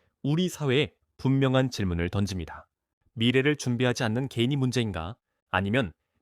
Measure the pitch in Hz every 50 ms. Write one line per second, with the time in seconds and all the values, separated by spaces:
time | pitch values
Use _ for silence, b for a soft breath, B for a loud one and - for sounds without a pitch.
0 | _ _ _ _ - 135 147 165 185 175 - - 151 139 123 143 147 - - _
1 | _ _ _ - - 131 135 135 135 131 131 131 131 131 - - 104 92 87 85
2 | 85 90 - 101 101 92 98 92 80 - - - - _ _ _ _ _ _ _
3 | _ _ - 113 113 120 123 131 131 147 151 143 - 131 123 117 127 123 120 -
4 | 131 110 107 120 139 131 - 117 117 123 147 139 131 127 117 123 117 107 92 87
5 | 80 85 - - _ _ _ _ _ _ - 92 98 101 107 131 127 87 - _
6 | _ _ _ _